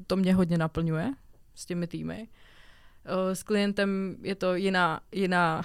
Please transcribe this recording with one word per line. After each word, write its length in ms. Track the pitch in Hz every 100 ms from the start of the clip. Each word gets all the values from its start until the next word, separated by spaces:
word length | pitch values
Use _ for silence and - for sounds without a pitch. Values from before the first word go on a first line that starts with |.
| 185
to 100 | 185
mě 180 | 185
hodně 240 | 185 175 170
naplňuje 540 | 160 - 165 156 202 277 - - -
s 120 | - -
těmi 200 | 175 170
týmy. 420 | 160 156 180 226 - - - - - - -
Ehm, 300 | - 185 185 185
s 60 |
klientem 720 | - 208 202 202 196 196 190 -
je 120 | 196
to 200 | 190 185
jiná, 460 | 180 196 185 175 160 -
jiná, 500 | 185 190 180 170 160